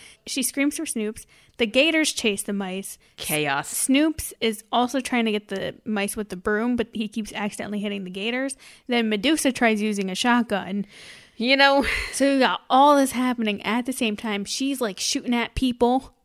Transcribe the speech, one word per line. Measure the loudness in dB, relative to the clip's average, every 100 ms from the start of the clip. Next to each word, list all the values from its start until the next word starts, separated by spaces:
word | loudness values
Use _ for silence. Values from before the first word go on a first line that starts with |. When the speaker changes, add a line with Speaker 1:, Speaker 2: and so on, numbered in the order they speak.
| -20 -20 -8
Speaker 1:
She | -4
screams | -2 0 -2 0
for |
Snoops. | -4 -4 -4 -6 -16 _ _ -4
The | 0
gators | 2 4 4 0
chase | 0 -2 -2
the | -4
mice. | -4 -4 -6 -10 -14 _ -12
Speaker 2:
Chaos. | -4 -2 0 0 -2
Speaker 1:
Snoops | -4 2 4 4 0 -8 -4
is | -4 -4 -2
also | 0 0 -2
trying | -2 0 0
to |
get | -2 -4
the | -6 -6 -8
mice | -6 -2 -2 -4
with | -8
the | -6
broom, | -2 0 0
but | 0 -2
he | -4 -6
keeps | -6 -8
accidentally | -6 -6 -6 -8 -6
hitting | -6 -6
the | -8
gators. | -8 -6 -4 -6 -8 -16 -18 -4
Then | 0 0
Medusa | 2 2 2 2
tries | 2 2 2
using | 0 -2 -4
a | -2
shotgun. | 2 2 2 -2 -4 -6 -6 -10 -20 -20 -18 -4
Speaker 2:
You | 2 6
know. | 6 6 2 -2 -4
Speaker 1:
So | 0 2
we | 4
got | 2 0 2
all | 6 8 6
this | 4
happening | 2 -2 0 -2 -2
at | -2 -2 -2
the |
same | -2 -2 -2
time. | -4 -4
She's, | -4 -4 -2 -2
like, | -2 -2
shooting | -4 -2 0
at | -2 -2
people. | -2 -2 2 2 2 -2 _